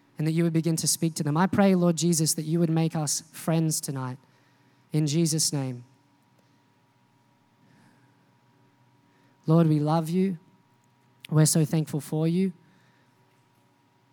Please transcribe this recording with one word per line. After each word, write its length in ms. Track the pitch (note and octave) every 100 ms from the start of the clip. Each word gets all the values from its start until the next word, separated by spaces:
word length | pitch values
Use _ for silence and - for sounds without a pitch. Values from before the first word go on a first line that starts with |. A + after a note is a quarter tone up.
| _ -
and 80 | D#3
that 60 |
you 100 | D#3+
would 100 | E3+
begin 220 | D#3+ E3 D#3+
to 120 | D3+
speak 260 | - E3
to 80 | -
them. 140 | D3 D3+
I 100 | F#3+
pray, 300 | - G3 F3+
Lord 200 | F3 D#3+
Jesus, 380 | E3+ D#3+ D#3
that 80 | -
you 160 | D#3 E3+
would 120 | E3+
make 260 | D#3+ D#3+ D#3+
us 260 | D3 - -
friends 500 | - - E3 D#3+ D3+
tonight 380 | - C3+ B2+ B2+ _ _ _ _ _ _ -
in 140 | D3+ D3+
Jesus' 460 | D#3 E3 D#3 -
name. 320 | C#3+ C3 A#2+ A#2+ _ _ _ _ _ _ _ _ _ _ _ _ _ _ _ _ _ _ _ _ _ _ _ _ _ _ _ _ _ _ _ _ _ _ _ D#3
Lord, 220 | E3 D#3+
we 120 | D3+
love 280 | D3+ E3 D#3+
you. 300 | F#3 F#3+ E3+ _ _ _ _ _ _ _ _ -
We're 160 | D3+ D3+
so 180 | E3
thankful 360 | D3+ E3 D3+ D3+
for 280 | - D#3 E3
you. 240 | F3+ F#3+ - _ _ _ _ _ _ _ _ _ _ _ _ _ _ _